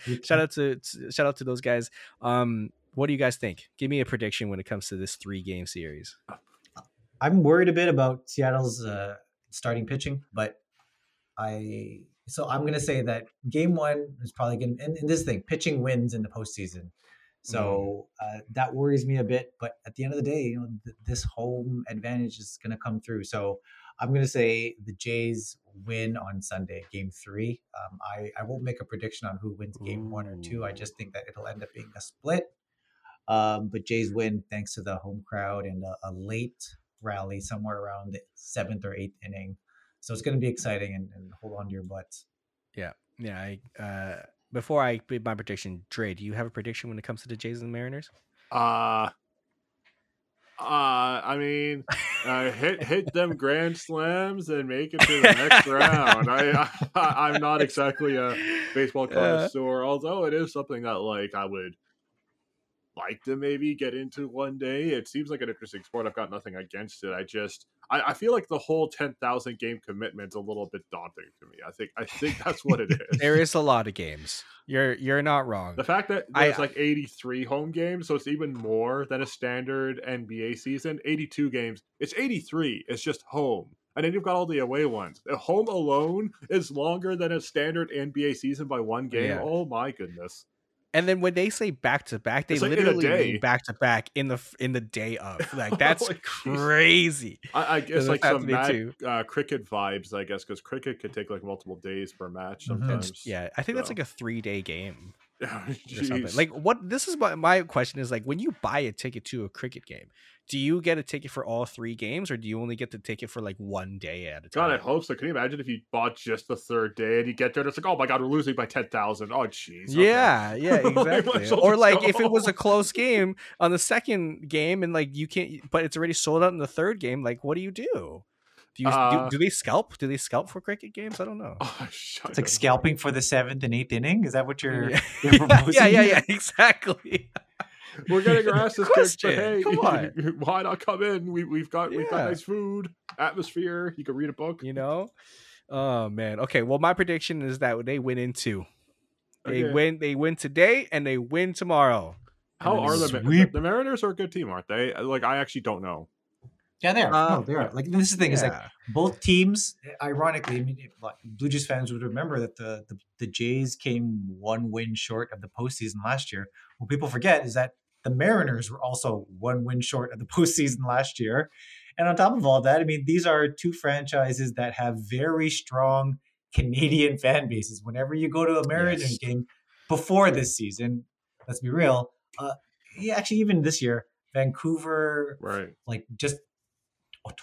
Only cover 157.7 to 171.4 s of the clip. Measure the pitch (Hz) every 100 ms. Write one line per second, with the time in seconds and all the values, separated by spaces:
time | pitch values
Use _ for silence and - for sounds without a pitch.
157.7 | 131 151 190 190 185 165 135 127 - -
158.7 | - - 110 185 - - 180 190 208 -
159.7 | - 143 - 143 143 160 151 - 123 131
160.7 | 131 135 _ 110 - 117 107 139 143 -
161.7 | 131 123 120 120 120 160 131 117 - 110
162.7 | 107 107 101 _ - 120 - 120 131 131
163.7 | - 135 120 117 110 95 92 104 113 117
164.7 | 113 113 110 - 113 120 107 104 - 127
165.7 | - 110 101 110 135 - 98 98 - -
166.7 | - 110 143 147 123 185 156 123 120 127
167.7 | - _ _ 120 127 180 214 143 120 107
168.7 | 120 127 127 127 104 98 92 117 123 120
169.7 | 123 - 131 123 117 127 - 165 165 139
170.7 | 120 127 123 135 - 110 131